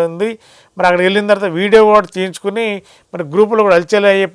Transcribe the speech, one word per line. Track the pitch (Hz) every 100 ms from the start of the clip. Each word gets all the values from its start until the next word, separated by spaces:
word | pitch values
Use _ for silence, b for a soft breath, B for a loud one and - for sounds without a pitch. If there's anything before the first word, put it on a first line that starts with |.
| 170
ఉంది. | 170 220 220 b b b b
మరి | 180
అక్కడికి | 175 185
వెళ్ళిన | 196 208
తర్వాత | 202 196 165
వీడియో | 202 220 214
కూడా | 214 185 180
తీయించుకుని | 190 170 202 202 226 196 - b b
మరి | 175 156
గ్రూపులో | 170 214 220 208
కూడా | 175
హల్చల్ | 175 208 202
అయ్యే | 196 196